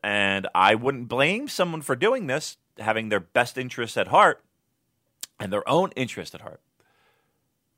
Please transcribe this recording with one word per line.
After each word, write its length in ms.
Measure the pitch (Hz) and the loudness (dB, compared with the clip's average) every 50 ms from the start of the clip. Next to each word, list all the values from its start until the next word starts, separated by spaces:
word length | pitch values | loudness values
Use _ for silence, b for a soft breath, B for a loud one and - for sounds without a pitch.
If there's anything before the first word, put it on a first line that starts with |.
and 460 | - 104 101 104 101 98 98 98 95 - | -4 -2 0 2 2 2 0 0 -4 -2
I 220 | - 87 95 101 110 | 2 6 6 6 6
wouldn't 320 | 113 117 135 139 120 123 | 4 2 -2 -2 -4 -6
blame 400 | 110 117 127 139 160 196 240 294 | -6 0 0 0 0 0 -4 -6
someone 360 | 262 - - 180 170 160 160 | -8 -2 -2 -2 -2 -2 -8
for 120 | 139 - 131 | -4 -4 -2
doing 320 | 120 170 220 262 262 190 | 0 0 0 0 0 -2
this, 300 | 131 131 156 - - - _ _ _ _ | -4 -4 -4 -4 -8 -14 _ _ _ _
having 320 | - 107 110 110 113 110 107 | -6 -2 0 0 0 0 0
their 120 | 104 98 | -2 -2
best 360 | 85 _ - 120 120 - - | -2 _ 0 0 0 0 -2
interest 400 | 131 127 123 - 127 117 110 - | -8 -10 -8 -6 -8 -8 -6 -2
at 120 | 120 92 85 | -4 -2 2
heart 340 | 135 190 208 170 - - _ _ _ _ _ _ _ _ _ _ _ _ _ _ _ - - - _ - | 4 6 6 6 4 0 _ _ _ _ _ _ _ _ _ _ _ _ _ _ _ -18 -18 -18 _ -10
and 140 | 107 95 | -6 -2
their 160 | 101 101 - - | -2 -2 0 2
own 240 | 139 170 190 - - | 2 2 2 0 -2
interest 400 | - 131 113 - 101 85 - - | -4 -6 -6 -6 -10 -12 -12 -14
at 60 | - | -16
heart. 200 | - - - - _ _ _ _ _ _ _ _ _ _ _ _ _ _ _ _ _ _ _ _ _ _ _ | -16 -16 -18 -18 _ _ _ _ _ _ _ _ _ _ _ _ _ _ _ _ _ _ _ _ _ _ _